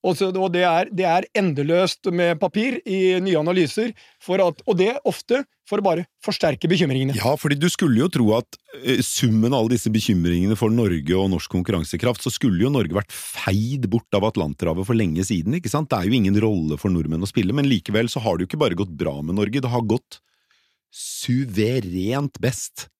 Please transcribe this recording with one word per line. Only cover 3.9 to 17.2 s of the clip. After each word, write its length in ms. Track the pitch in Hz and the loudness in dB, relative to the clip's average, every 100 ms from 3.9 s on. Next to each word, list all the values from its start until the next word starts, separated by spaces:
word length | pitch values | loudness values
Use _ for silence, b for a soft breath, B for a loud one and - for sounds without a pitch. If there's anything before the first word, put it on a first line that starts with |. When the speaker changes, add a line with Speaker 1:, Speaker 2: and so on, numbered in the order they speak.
| b b b | b b b
Speaker 1:
for 240 | - 190 | -2 2
at, 160 | 180 156 - | 2 0 -2
og 80 | 185 | 2
det 120 | 190 269 | 2 0
er 20 | 240 | -4
ofte 380 | - - 247 277 _ - | -4 -2 -2 -2 _ -6
for 80 | 208 | 0
å 60 | 196 | 0
bare 220 | 165 180 _ - | 0 -4 _ -6
forsterke 400 | - 165 147 160 | -2 -2 0 0
bekymringene. 480 | 180 156 131 135 | 2 2 0 0
Speaker 2:
Ja, 220 | 123 117 151 | 0 0 0
fordi 160 | 151 | 0
du 140 | 143 139 | 0 0
skulle 300 | - 165 113 | 2 2 4
jo 60 | 147 | 2
tro 220 | - 110 | 2 2
at, 240 | 110 - - _ 139 | 2 -2 -18 _ -8
eh, 160 | 123 127 | 0 0
summen 560 | - - 123 110 117 | 0 0 2 4 4
av 60 | 135 | 2
alle 140 | 110 123 | 2 2
disse 160 | - | 2
bekymringene 640 | 110 - 92 85 87 95 107 | 0 2 2 2 2 0 2
for 160 | 110 | 2
Norge 400 | 117 107 85 73 | 2 2 0 0
og 160 | 92 98 | 0 2
norsk 240 | 90 - | 0 -2
konkurransekraft, 720 | 92 90 92 78 85 123 120 - | -4 0 -2 -2 -2 -2 -2 -6
så 60 | |
skulle 240 | - 131 87 | -2 0 2
jo 80 | 123 | 2
Norge 240 | 143 87 90 | 2 0 -4
vært 160 | 101 | -6
feid 720 | - - - - 98 117 139 110 | -14 -14 -8 -2 0 -2 -2 -2
bort 220 | 113 _ 101 | -2 _ 0
av 80 | 107 | 0
Atlanterhavet 640 | 107 76 69 85 82 95 | -2 -4 -2 -2 -2 0
for 80 | 113 | 0
lenge 240 | 95 80 | 0 -2
siden, 320 | 98 98 82 | -2 -2 -2
ikke 160 | 165 139 | -4 -2
sant? 180 | 147 151 | -4 -2
Det 60 | 110 | -2
er 100 | 92 | 0
jo 80 | 127 | 2
ingen 220 | 98 101 | 2 2
rolle 380 | 110 101 78 73 | 2 0 -2 -2
for 80 | 95 | 0
nordmenn 320 | 87 76 80 | 0 0 -4